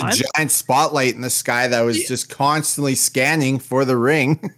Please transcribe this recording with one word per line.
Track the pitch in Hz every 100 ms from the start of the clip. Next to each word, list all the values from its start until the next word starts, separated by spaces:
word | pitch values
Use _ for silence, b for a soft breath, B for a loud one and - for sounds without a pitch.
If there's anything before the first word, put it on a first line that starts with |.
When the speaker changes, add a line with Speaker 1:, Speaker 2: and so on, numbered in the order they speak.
| -
Speaker 1:
the | - 120 156
giant | 151
spotlight | - - 135 156 143 127
in | 120
the | 123
sky | - - 120 123
that | 120
was | 117 113
Speaker 2:
Yeah. | 120
Speaker 1:
just | 123 -
constantly | - 139 156 151 - 139
scanning | 131 - 131 135 160 131 135
for | - 131 131
the | 123
ring. | 127 156 131 160 196